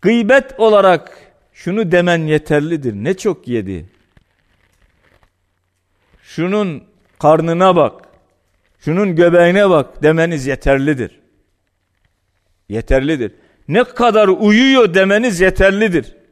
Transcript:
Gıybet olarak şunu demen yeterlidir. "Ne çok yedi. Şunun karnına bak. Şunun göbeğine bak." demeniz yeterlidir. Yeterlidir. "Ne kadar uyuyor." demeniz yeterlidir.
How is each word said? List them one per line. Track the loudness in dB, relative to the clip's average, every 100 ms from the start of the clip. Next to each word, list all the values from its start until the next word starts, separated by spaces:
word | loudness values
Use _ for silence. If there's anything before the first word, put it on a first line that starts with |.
Gıybet | 0 0 2 0 0 -2
olarak | 2 4 4 2 -2 -20 _ _ _
şunu | _ -8 -6 0
demen | 0 0 -2
yeterlidir. | 0 -2 0 -2 -2 -6 -6
"Ne | -8 -6
çok | -4 -4 -6 -6
yedi. | -8 -6 -10 -14 _ _ _ _ _ _ _ _ _ _ _ _ _ _ _ _ _ _ _ _ _ _ _
Şunun | _ -8 -4 -4 -4 -8 _ _ _ _
karnına | 2 2 0 0 2 2
bak. | 0 -4 _ _ _ _ _ _ _ _
Şunun | -6 -2 -2 2
göbeğine | 2 4 2 2 2
bak." | 2 -2 -2
demeniz | 0 0 -2 -4 -6
yeterlidir. | -6 -2 0 0 -4 -6 _ _ _ _ _ _ _ _ _ _ _ _ _ _ _ _
Yeterlidir. | -10 -2 -2 -2 -6 -6 _ _ _ -6
"Ne | -2
kadar | -2 -2 0 2 2
uyuyor." | 2 2 2 2 2 2
demeniz | 2 0 0 -2 0
yeterlidir. | -2 2 0 2 -2 -2 -6 -18 _